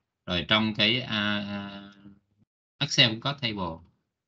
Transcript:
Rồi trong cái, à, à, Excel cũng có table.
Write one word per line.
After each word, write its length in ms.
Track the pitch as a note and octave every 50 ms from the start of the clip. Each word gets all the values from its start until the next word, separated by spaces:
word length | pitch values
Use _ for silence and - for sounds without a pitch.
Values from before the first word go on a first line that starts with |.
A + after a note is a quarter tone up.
| _ _ _ _ _
Rồi 200 | - F#2 F2 - -
trong 280 | A2 A2 A2 A2 G#2+
cái, 260 | A2 G#2+ G#2+ A#2+ B2+
à, 360 | B2+ B2+ A2 G#2+ G2+ G#2 G#2 G#2
à, 540 | G#2 G2+ G2+ G2+ G2+ G2+ G2+ G2+ G2+ G2+ G2+ G2+ G2+ G2+ G3 - _ _ _ _ _ _ _ _ _ _ _ _
Excel 320 | C#3+ D3 - - C3+ A#2
cũng 100 | A2 A#2
có 140 | - C3+ C#3
table. 420 | - C#3+ A#2 G#2+ G2+ F#2 E2+ D#2+ E2 E2+ - _ _ _ _ _ _ _